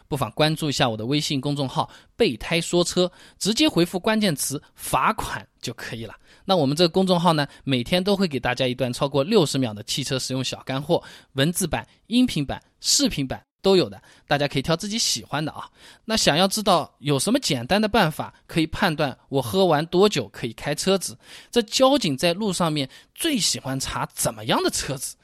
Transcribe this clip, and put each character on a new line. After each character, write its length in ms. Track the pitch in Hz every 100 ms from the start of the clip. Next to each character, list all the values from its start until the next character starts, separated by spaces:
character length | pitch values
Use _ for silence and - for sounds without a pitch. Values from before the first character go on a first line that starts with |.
| _
不 80 | 147
妨 140 | 117
关 240 | - 151 156
注 140 | 156
一 20 |
下 160 | 131 135
我 80 | 110
的 80 |
微 160 | 113 147
信 220 | 147 143
公 140 | 143 143
众 120 | 135
号 220 | 156 123 - _ -
“备 220 | 220 113
胎 240 | - 170
说 220 | 165 175
车”， 280 | 170 - 180 - - _
直 140 | 180
接 140 | 226 311
回 160 | 190
复 160 | 175 185
关 200 | 214 220
键 160 | 208 147
词 260 | - 131 - _
“罚 360 | - 131 151
款” 340 | 220 - - - _
就 120 | -
可 220 | 120 - 120
以 100 | 110
了。 80 | - _ - -
那 100 | 190
我 100 | 135
们 100 | 147
这 80 |
个 60 | 175
公 160 | 185 190
众 120 | 180
号 140 | 170
呢， 140 | 156 143 -
每 200 | - 131
天 200 | 120 180
都 120 | 185 196
会 120 | 190
给 120 | 135
大 140 | 120
家 140 | 123 131
一 80 | 123
段 160 | 127
超 160 | 123 143
过 160 | 143
六 220 | 143 220 147
十 120 | 139
秒 160 | 123
的 80 | 107
汽 200 | 107 -
车 160 | 135 131
使 140 | -
用 100 | 131
小 180 | 127 -
干 180 | - 135
货， 220 | 143 170 - - _
文 180 | 135 143
字 140 | 180 175
版、 200 | 123 110 _ _
音 180 | 233 247
频 200 | 165 139
版、 160 | 104 - _
视 280 | - - 269
频 200 | - 135
版 180 | 110 _ _
都 160 | 190 190
有 120 | 117
的， 120 | 98 - - _
大 100 | 143
家 100 | 143
可 120 | 139
以 20 |
挑 140 | 131 165
自 140 | 208
己 80 | 196
喜 260 | - 120
欢 200 | 95 143
的 80 | 151
啊。 180 | - - _ - - -
那 120 | 220
想 180 | - 147
要 120 | 190
知 140 | 220
道 340 | 208 175 135 _
有 180 | 143 139
什 140 | 196
么 80 | 269
简 260 | - 131 117
单 160 | 196
的 60 | 214
办 240 | 233 165
法 220 | - 107 - _
可 140 | 175
以 80 | 160
判 260 | - 196
断 240 | 147 147 120 _
我 120 | 135
喝 240 | 120 185 190
完 200 | 147 160
多 240 | 175 208
久 180 | 160 98
可 180 | - 123
以 60 |
开 240 | 113 - 151
车 220 | - 190
子， 200 | - - - - -
这 120 | 233
交 360 | 214 - 262 285
警 200 | 175 131
在 160 | 175
路 180 | 175 220
上 200 | 180 170
面 180 | 151 135 - _ _
最 240 | 339 269
喜 200 | 165 117
欢 200 | 131 135
查 260 | - - 143
怎 200 | - -
么 120 | 110 107
样 160 | 220
的 80 | 370
车 280 | - - 135
子， 180 | - -